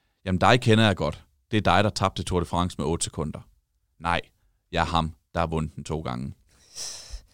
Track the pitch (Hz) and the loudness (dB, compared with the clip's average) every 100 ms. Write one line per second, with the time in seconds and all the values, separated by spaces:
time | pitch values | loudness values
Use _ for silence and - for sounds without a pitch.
0 | _ _ 98 92 98 127 117 110 110 92 | _ _ -4 2 6 6 6 6 4 2
1 | 76 - - _ _ 107 95 90 104 - | -2 -6 -16 _ _ 0 4 4 2 0
2 | 98 - 85 90 85 87 90 - 76 82 | -2 -2 -4 -2 -2 -2 -2 -2 -2 -2
3 | - - 78 - - _ _ _ _ _ | -4 -6 -8 -8 -16 _ _ _ _ _
4 | 82 85 - _ _ _ _ 82 80 85 | -4 -4 -4 _ _ _ _ -2 2 2
5 | 82 - _ 85 82 80 78 - 73 80 | -2 -6 _ -2 -2 -2 -4 -8 -8 -6
6 | 80 62 67 - _ _ _ - - - | -6 -8 -10 -12 _ _ _ -14 -12 -12
7 | - - - | -16 -18 -18